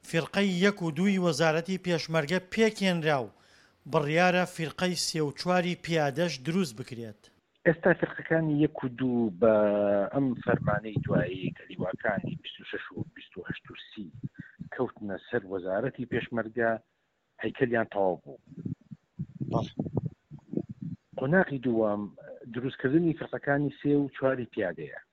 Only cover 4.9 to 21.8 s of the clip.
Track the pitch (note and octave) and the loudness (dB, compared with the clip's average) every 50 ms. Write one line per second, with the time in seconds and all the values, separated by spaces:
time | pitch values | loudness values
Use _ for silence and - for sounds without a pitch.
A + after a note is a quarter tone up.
4.9 | F3+ D3+ - - - D#3+ D#3 C#3+ - - - F3+ F3+ F3+ F3 F3 E3+ - - D#3+ | 0 -2 -4 -2 0 0 0 0 -2 -4 0 2 2 4 4 2 -2 -4 -4 0
5.9 | E3 D#3+ D3+ C#3+ C3 C#3+ F3 F3 D3 C3+ C3 D#3+ E3 F#3+ F#3+ C#3 A2 G#2+ B2+ - | 2 2 2 2 2 0 -2 -2 -2 -4 -4 -2 0 0 0 0 -4 -12 -12 -12
6.9 | B2 A2+ A#2 A2 G#2 _ _ - _ _ _ _ _ _ _ F3 D#3+ - - F#3+ | -10 -10 -10 -12 -12 _ _ -20 _ _ _ _ _ _ _ 2 2 4 4 4
7.9 | E3 - - - - - D3 - E3 D#3+ D#3+ D#3 D3 D3 D3+ D3 - - - B2+ | 4 4 2 -4 -4 -12 -2 0 2 2 4 2 4 4 2 2 2 -2 -6 -6
8.9 | B2 A#2 C3 B2+ B2 A#2+ A#2 A2 F2+ F2 A#2+ A2+ A2 G#2+ G#2+ G#2 G2+ G#2 G#2 G2+ | -4 -2 0 2 2 2 2 0 2 4 6 6 6 6 6 4 4 4 4 4
9.9 | G2+ G2+ G2+ - - C#3 C#3 C3 A#2+ - - B2 A#2 - - A2 G#2 G#2 G#2+ A2 | 4 2 2 2 0 0 0 0 0 -2 0 0 0 2 2 0 0 0 -2 -2
10.9 | G#2 - - - - A2+ - - - - - - - - - - F#3 - - F2+ | -4 -4 0 2 0 2 2 0 -4 -4 -4 -6 -6 -6 -16 -14 -8 -6 -4 -6
11.9 | F#2+ - - A2+ G2+ F#2+ F#2 - - - - - - - - - - - - - | -6 -2 -2 -2 -2 -2 -4 -6 -8 -8 -12 -14 -16 -16 -14 -10 -10 -10 -10 -10
12.9 | - - - - _ - - - - - - - - - _ - - - - - | -10 -10 -10 -10 _ -20 -20 -18 -14 -14 -10 -10 -10 -10 _ -16 -18 -18 -18 -18
13.9 | - A2+ G2+ D#2+ - - - - _ - - - - _ - - - - B2+ A2 | -14 -14 -14 -12 -14 -12 -12 -12 _ -14 -20 -20 -16 _ -14 -12 -4 -4 -4 -4
14.9 | - - G#2+ G2+ F#2+ F2+ - - - A#2+ G2 F#2 F#2+ F#2+ F2 F#2 F#2 G2+ A#2 C3+ | -4 -10 -10 -8 -8 -10 -10 -4 -4 -4 -4 -4 -8 -6 -4 -2 -2 -2 -2 -4
15.9 | - - B2+ - - A#2+ F#2+ - B2 A#2 A2 A2 A2 A#2+ A#2 A2+ A2 A2 _ _ | -6 -6 -8 -4 -4 -4 -4 -2 -4 -4 -4 -4 -2 0 0 0 0 -2 _ _
16.9 | _ _ _ _ _ _ _ _ _ - - A2+ - - C3+ A#2+ A#2 A#2 A2 - | _ _ _ _ _ _ _ _ _ -8 -8 -8 0 0 0 2 2 0 0 0
17.9 | - G2+ G2 F#2+ F2 D#2 _ C#3+ C3+ - _ _ - - - - - _ _ _ | 0 2 2 2 2 0 _ -16 -18 -18 _ _ -16 -10 -8 -8 -8 _ _ _
18.9 | - _ _ _ _ - - - - - C3 - - A#2 A2+ - - - - - | -20 _ _ _ _ -12 -10 -10 -8 -8 -6 -2 -2 -2 -2 -2 -6 -6 -8 -4
19.9 | - - - - - _ _ _ - - _ - - - - - - - - - | -4 -4 -4 -4 -10 _ _ _ -20 -20 _ -6 -6 -6 -6 -6 -12 -12 -10 -12
20.9 | - - _ _ - - B2+ C3+ D#3+ F#3+ F3+ - C#3+ C3 A#2+ C3 A#2 A2+ | -12 -12 _ _ -8 -4 -2 4 4 4 4 4 -2 -2 0 0 2 2